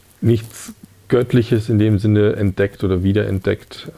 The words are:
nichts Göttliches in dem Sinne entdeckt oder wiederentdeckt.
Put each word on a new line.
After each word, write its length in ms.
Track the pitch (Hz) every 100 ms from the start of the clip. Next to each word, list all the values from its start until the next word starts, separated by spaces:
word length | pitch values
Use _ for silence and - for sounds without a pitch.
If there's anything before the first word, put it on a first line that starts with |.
| _ _
nichts 520 | 113 113 - - - - - _ -
Göttliches 640 | 123 - 127 110 117 107
in 100 | 107
dem 200 | 110 101
Sinne 360 | 107 104 104 -
entdeckt 480 | 101 92 101 -
oder 200 | 98 92
wiederentdeckt. 880 | 98 104 104 98 101 92 - - -